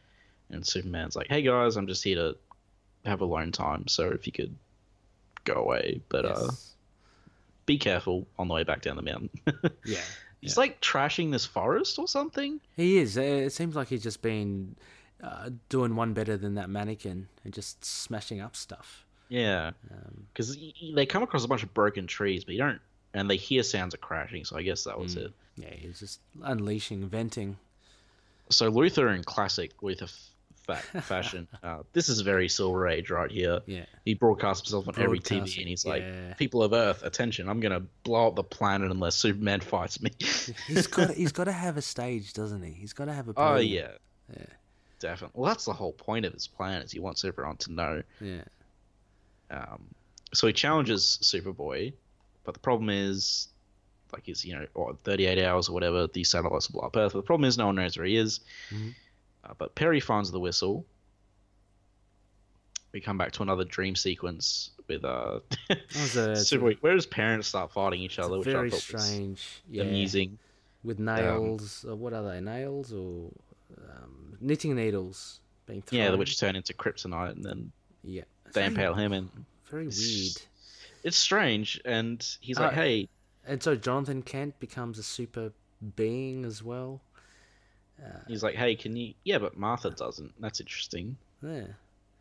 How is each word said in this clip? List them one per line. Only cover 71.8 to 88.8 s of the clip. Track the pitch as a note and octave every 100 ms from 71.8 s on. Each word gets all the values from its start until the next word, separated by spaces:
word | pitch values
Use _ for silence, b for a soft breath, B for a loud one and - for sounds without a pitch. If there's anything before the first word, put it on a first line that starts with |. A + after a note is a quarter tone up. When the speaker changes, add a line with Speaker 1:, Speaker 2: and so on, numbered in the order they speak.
| A#2
Speaker 2:
uh, |
what | G#2+ A#2+
are | A2+
they? | G#2 F#2
Nails | G2 A#2+ C#3 C#3 B2
or, | G#2 F#2 F2 E2+ - _ - _ -
um, | - B1 B1 C2+ D2+ G2+
knitting | B2+ D3+ D#3 B2+
needles | A2 G#2 F#2 F#2+ - - _ _ -
being | G2+
thrown? | - B2
Speaker 1:
Yeah, | G2+
which | F#2+ F#2+ -
turn | G2+ F#2+
into | -
kryptonite, | - - - F2+ E2+ F2+
and | -
then | - - - - _ _
Speaker 2:
Yeah. | - F#2 - _ -
Speaker 1:
they | G#2+
Speaker 2:
Very, | G2
Speaker 1:
impale | G#2+ F#2+
him, | F2+ G#2
and | G2 F#2 - - _ -
Speaker 2:
very | D3+ D#3+
Speaker 1:
it's, | G#2
Speaker 2:
weird. | A#2 G#2+ F#2+ - - B B B B B
Speaker 1:
it's | - E3+
strange, | - G3+ D#3+ G#2+ G#2+ -
and | B2 A2+ A#2 A#2 - -
he's | - B2
like, | C#3+
Speaker 2:
Uh, | C#3+
Speaker 1:
"Hey." | D#3 A2 G2 _ _ _ -
Speaker 2:
and | C#3
so | E3
Jonathan | C3+ C#3+ C3+ C#3 C3+
Kent | B2 C3+ C#3+ -
becomes | B2+ - A#2+ A2
a |
super | G#2 - A#2 A#2+ A2 - _ _ G#2+ -
being | A2 B2 C3 C3
as | A#2+ G#2+
well. | A2+ B2 B2+ C3+ - b b b b b b b b -
Uh, | G#2 F#2 -
Speaker 1:
He's | A2
like, | G#2+
"Hey, | - A#2+
can | A2+